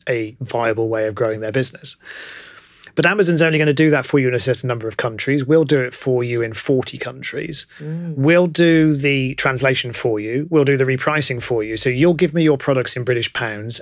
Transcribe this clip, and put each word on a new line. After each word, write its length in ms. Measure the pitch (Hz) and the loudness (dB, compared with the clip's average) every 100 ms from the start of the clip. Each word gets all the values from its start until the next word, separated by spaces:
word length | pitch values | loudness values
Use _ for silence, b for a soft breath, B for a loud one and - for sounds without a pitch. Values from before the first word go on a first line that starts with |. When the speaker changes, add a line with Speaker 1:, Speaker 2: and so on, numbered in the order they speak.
| - | -4
Speaker 1:
a 300 | 120 110 123 | -4 -4 -10
viable 480 | 131 120 113 110 113 | -6 -2 0 0 0
way 180 | 110 110 | -2 -2
of 100 | 101 | -2
growing 260 | 113 110 | -2 -2
their 100 | 110 | -4
business. 460 | 127 127 - 135 - B B B B B B B B B - | -2 -4 -6 -14 -14 B B B B B B B B B 0
But 100 | 170 | 2
Amazon's 360 | 208 175 165 | 4 2 4
only 180 | 165 156 | 2 4
gonna 140 | 151 | 2
do 160 | 139 156 | 4 4
that 160 | 147 - | 4 2
for 140 | 143 | 2
you 100 | 127 | 2
in 40 | |
a 60 | 123 | 0
certain 280 | 131 120 127 | 0 -2 -2
number 180 | 117 110 | -4 -6
of 80 | - | -4
countries. 480 | 120 110 - 143 | -4 -4 -2 -2
We'll 220 | 127 160 151 | 2 2 4
do 160 | 147 | 2
it 120 | 123 | 0
for 300 | - 135 123 | -4 -2 0
you 180 | 120 120 | 0 -2
in 120 | 113 | -4
forty 440 | 107 - 135 120 127 | -4 0 0 0 -8
countries. 680 | 120 131 139 - - 147 - B | -12 -10 -10 -8 -8 -10 -12 B
Speaker 2:
Mm. 360 | 151 165 170 143 | -10 -8 -6 0
Speaker 1:
We'll 320 | 143 170 180 | 4 4 4
do 480 | 156 170 160 156 143 | 4 4 6 4 2
the 400 | 143 139 131 - | 0 0 -2 -2
translation 560 | 139 127 135 131 123 | -2 0 0 0 -2
for 260 | 110 123 107 | -4 -2 -2
you. 260 | 107 127 156 | -2 -4 0
We'll 140 | 160 | 2
do 140 | 139 135 | 4 2
the 80 | 131 | 2
repricing 580 | 131 - 151 143 123 | 0 0 -2 -2 -4
for 180 | - 117 | -2 -2
you. 140 | 107 110 | -2 -2
So 140 | 131 | -2
you'll 240 | 123 170 | 2 2
give 200 | 160 180 | 4 2
me 80 | 165 | 2
your 140 | 160 139 | 2 2
products 380 | - 131 123 127 | 2 0 -2 -4
in 80 | |
British 300 | 123 120 113 | -2 -2 -2
pounds, 480 | - 117 104 113 117 | -4 -6 -6 -10 -10